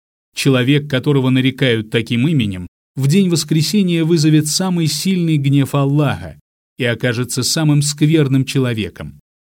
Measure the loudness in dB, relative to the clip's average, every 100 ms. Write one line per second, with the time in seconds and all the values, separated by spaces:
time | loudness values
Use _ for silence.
0 | _ _ _ -4 0 2 2 0 0 -2
1 | 0 2 2 2 0 0 0 0 0 -2
2 | -2 0 0 0 -2 -6 -12 _ _ -4
3 | 2 2 2 0 0 0 0 0 0 0
4 | 2 2 4 2 2 -2 -2 0 -2 -2
5 | -2 0 0 0 2 0 0 0 0 0
6 | 0 -2 -8 -16 _ _ _ -6 -4 -2
7 | -2 -4 -4 -4 -4 0 2 2 0 0
8 | 2 2 2 0 0 -2 -2 -2 -6 -8
9 | -14 -16 _ _